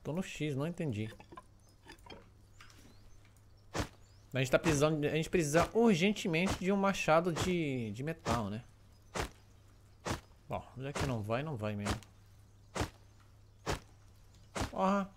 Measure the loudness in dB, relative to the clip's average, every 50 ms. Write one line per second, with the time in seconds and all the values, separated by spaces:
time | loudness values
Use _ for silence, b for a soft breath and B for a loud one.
0 | -6 -6 -4 -4 -6 -6 -6 -6 -4 -4 -2 -2 -4 -4 -4 -4 -4 -2 -2 -2
1 | -4 -6 -8 -16 -20 -20 -20 -20 -20 -20 -20 -20 -20 -20 -20 -20 -20 -20 -20 -20
2 | -18 -20 -20 -20 -20 -20 -20 -20 -20 -20 -20 -20 -20 -20 -20 -20 -20 -20 -20 -20
3 | -20 -20 -20 -20 -20 -20 -20 -20 -20 -20 -20 -20 -20 -8 -6 -6 -6 -6 -8 -20
4 | -20 -20 -20 -20 -18 -6 -2 -2 2 4 2 2 4 4 4 4 4 2 2 2
5 | 0 0 0 0 -2 0 0 0 0 4 4 4 4 4 2 4 6 6 6 6
6 | 4 2 2 0 -2 0 0 2 2 0 0 0 0 0 2 2 2 0 0 0
7 | 2 4 4 4 4 2 0 0 0 0 0 0 0 0 -2 -2 -4 -4 -6 -6
8 | -6 -6 -8 -6 -2 -2 0 0 0 -4 -6 -8 -10 -14 -20 -20 -20 -20 -20 -20
9 | -20 -8 -6 -6 -6 -6 -8 -18 -20 -20 -20 -20 -20 -20 -20 -20 -20 -20 -20 -12
10 | -6 -6 -6 -6 -6 -18 -20 -20 -10 -8 -8 -8 -8 -10 -12 -10 -10 -6 -2 -2
11 | 0 0 0 -2 0 0 0 0 0 -4 -4 -4 -2 -4 -2 -2 -2 -2 -2 -4
12 | -6 -16 -20 -20 -20 -20 -20 -20 -20 -20 -20 -20 -20 -10 -4 -4 -4 -4 -4 -20
13 | -20 -20 -20 -20 -20 -20 -20 -20 -20 -20 -20 -10 -4 -4 -4 -4 -6 -18 -20 -20
14 | -20 -20 -20 -20 -20 -20 -20 -20 -20 -10 -2 -2 -2 -2 0 0 2 4 4 2
15 | 0 -4 -10